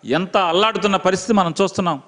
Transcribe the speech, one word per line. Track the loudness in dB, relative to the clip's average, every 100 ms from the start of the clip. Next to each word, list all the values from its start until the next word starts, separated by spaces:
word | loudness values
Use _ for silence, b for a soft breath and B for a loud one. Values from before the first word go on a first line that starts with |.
| 0
ఎంత | -2 0 0
అల్లాడుతున్న | 2 2 0 0 0 0
పరిస్థితి | 0 -2 0
మనం | 2 2 0
చూస్తున్నాం. | -2 0 -2 -4